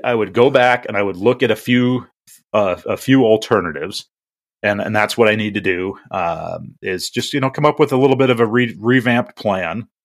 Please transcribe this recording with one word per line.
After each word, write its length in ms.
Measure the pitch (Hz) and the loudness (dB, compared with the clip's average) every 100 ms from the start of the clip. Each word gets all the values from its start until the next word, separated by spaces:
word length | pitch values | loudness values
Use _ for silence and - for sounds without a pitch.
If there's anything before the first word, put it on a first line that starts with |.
| - | -2
I 100 | 117 | -2
would 160 | 101 | -2
go 160 | 92 123 | 2 4
back 360 | 135 123 123 - | 4 4 2 -2
and 80 | 104 | -2
I 80 | |
would 140 | 101 90 | -2 0
look 260 | 107 123 | 0 2
at 80 | 120 | 0
a 60 | 107 | -2
few, 500 | - 123 123 127 - _ _ - _ | 0 2 2 -2 -6 _ _ -20 _
uh, 240 | 110 98 90 - | -2 0 -2 -6
a 100 | 101 | -6
few 300 | - 135 117 | 2 4 4
alternatives. 800 | 110 - 110 87 73 82 - - _ _ _ _ _ | 2 2 0 0 -6 -10 -12 -16 _ _ _ _ _
And, 160 | 104 104 | -4 -2
and 120 | - 107 | -2 0
that's 220 | 104 - | 0 2
what 100 | 110 | 2
I 60 | 107 | 2
need 180 | 107 | -2
to 80 | 104 | -4
do, 360 | 95 90 92 95 - | -2 -2 -4 -8 -10
um, 640 | 95 85 82 82 85 - - | -6 -4 -6 -10 -12 -14 -12
is 280 | 98 92 - | -8 -8 -6
just, 240 | - - | -8 -6
you 60 | 143 | -2
know, 100 | 131 | -2
come 160 | - 147 | 0 0
up 140 | - | 2
with 120 | 143 | 2
a 40 | 131 | 4
little 180 | 135 131 | 2 4
bit 120 | 131 | 2
of 100 | 117 | 2
a 40 | 113 | 2
re-, 300 | 117 120 101 | 2 -2 -2
revamped 580 | 110 131 117 120 120 - | 0 2 2 0 -2 -6
plan. 500 | 107 95 85 98 - _ | -4 -2 -4 -8 -12 _